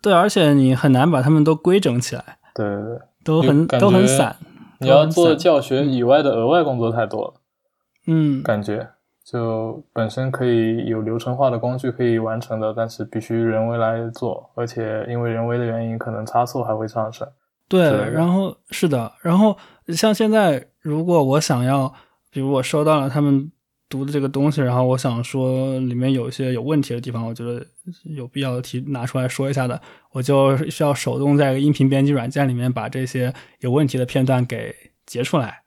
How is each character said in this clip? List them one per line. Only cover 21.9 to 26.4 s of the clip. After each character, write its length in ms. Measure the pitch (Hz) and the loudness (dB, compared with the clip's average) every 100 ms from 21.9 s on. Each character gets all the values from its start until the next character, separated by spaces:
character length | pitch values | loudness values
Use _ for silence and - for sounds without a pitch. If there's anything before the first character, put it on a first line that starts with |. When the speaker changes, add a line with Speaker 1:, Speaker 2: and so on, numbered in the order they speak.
| - _ _ _ | -8 _ _ _
Speaker 1:
比 80 | 143 | -6
如 140 | 135 | -2
我 100 | 135 | -2
收 220 | 127 151 | 0 0
到 160 | 151 156 | 2 2
了 80 | 135 | 2
他 140 | 135 | 0
们 280 | 147 139 147 _ _ _ _ | 2 2 0 _ _ _ _
读 140 | 135 | -8
的 80 | 139 | -4
这 80 | 147 | -2
个 80 | 135 | -2
东 240 | 139 147 | 0 0
西， 80 | 147 | 0
然 140 | 127 | 0
后 100 | 123 | 2
我 140 | 127 127 | 2 0
想 260 | 131 117 | -2 -4
说 540 | 120 135 127 131 131 131 | -4 -4 -2 -2 -2 -4
里 160 | 127 | -4
面 180 | 120 131 | -2 0
有 160 | 131 117 | 0 -2
一 20 | |
些 220 | - | -4